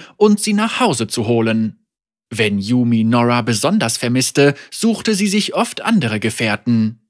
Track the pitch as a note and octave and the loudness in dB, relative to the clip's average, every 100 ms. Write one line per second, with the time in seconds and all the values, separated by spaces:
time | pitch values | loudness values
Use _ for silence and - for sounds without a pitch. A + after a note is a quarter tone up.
0 | - - G#3 G#3 - G#3 A3 - A#3 A#2+ | 0 2 4 4 2 0 -2 0 0 0
1 | A2 - A2 A#2 A2+ A2+ A2 - _ _ | -4 -2 0 2 2 0 -2 -6 _ _
2 | _ _ _ A2+ G#2+ G2+ G2 B2 A#2+ A2+ | _ _ _ -2 0 0 0 0 2 2
3 | A2 A#2+ A#2+ A#2+ A#2 G#2+ C#3+ G#3 A2+ - | 2 2 2 0 0 -2 0 0 0 -2
4 | A#2+ B2+ B2+ - C#3+ C#3+ - - A3+ G#3 | -2 -2 0 2 2 2 -8 -4 -2 0
5 | - G3+ G3+ G#3 - E3 A#3 - - A3+ | -2 0 0 0 -2 -4 -4 -4 0 0
6 | A#2 G#2+ A2+ - A2+ G#2 - A#2 A2 A#2 | 0 -2 -4 -2 -2 -2 0 0 0 -4